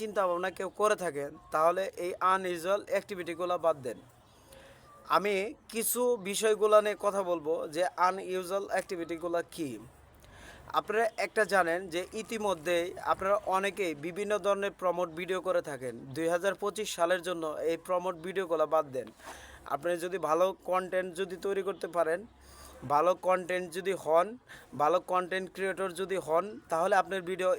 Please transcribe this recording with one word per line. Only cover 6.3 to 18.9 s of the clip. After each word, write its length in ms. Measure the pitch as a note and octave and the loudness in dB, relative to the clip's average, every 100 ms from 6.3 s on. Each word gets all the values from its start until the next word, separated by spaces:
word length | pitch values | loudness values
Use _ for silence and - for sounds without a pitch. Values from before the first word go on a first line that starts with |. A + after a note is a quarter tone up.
| G3+ A3 G#3+ G#3+ G#3+ | 0 2 4 6 6
নিয়ে 160 | G#3 G3 | 6 0
কথা 220 | G3+ G3 | -2 0
বলবো 320 | F3+ E3+ D3+ E3+ E3 | 0 -2 0 -2 -2
যে 140 | D#3 F3+ - | -2 -2 2
আনইউজুয়াল 680 | F3+ F#3+ F3+ F#3 F3 G3 G3 | 2 2 -4 -6 -2 -4 -2
অ্যাক্টিভিটিগুলো 680 | F#3 F#3 F#3 D#3+ E3+ E3+ E3+ E3 | -2 -2 -6 -6 -6 -4 -2 -4
কী। 200 | - D3 A2 - - - - - - - - - | -6 -8 -8 -14 -20 -20 -20 -20 -20 -20 -20 -6
আপনারা 320 | D#3 D#3+ G#3+ A3+ - | -4 0 0 0 0
একটা 260 | G3+ - | -2 0
জানেন 360 | G3 F#3+ E3+ E3+ G3 | 2 4 4 2 -2
যে 120 | D#3+ F#3 | -6 -6
ইতিমধ্যেই 760 | A3 - A3+ G#3 F3 D3+ F3 F3 - - | -6 -6 -2 0 0 0 0 0 -2 -2
আপনারা 240 | D#3+ F#3+ G#3 - | 0 2 0 2
অনেকেই 460 | F#3+ G3 F#3 F#3 | 0 0 -2 -4
বিভিন্ন 380 | D3 D#3+ F3 G3+ G#3 | -4 -6 -6 -2 0
ধরনের 320 | F#3 G3 G3+ | 2 0 0
প্রমোট 380 | G3 F#3 F3 F3+ | -2 -2 0 -2
ভিডিও 300 | D#3+ F3+ F#3 | -4 -4 -2
করে 220 | F#3 F3 | 0 0
থাকেন। 320 | E3+ C3+ B2+ A#2 C#3 | 0 -6 -8 -10 -8
দুই 140 | C3+ E3 | -2 0
হাজার 260 | F3 G3 | 2 0
পঁচিশ 340 | F#3 G3+ G3+ G#3 - | -2 -2 -4 -4 0
সালের 260 | E3+ F#3 | 2 2
জন্য 220 | F3 E3+ D#3+ D3 D3+ | 0 -4 -4 -2 0
এই 60 | E3 | -2
প্রমোট 400 | E3+ F3+ F3+ F3 | 0 -2 -2 -6
ভিডিওগুলো 500 | F3 F#3 F3+ E3 D3+ | -6 -4 0 2 4
বাদ 200 | D#3 D3 | 2 2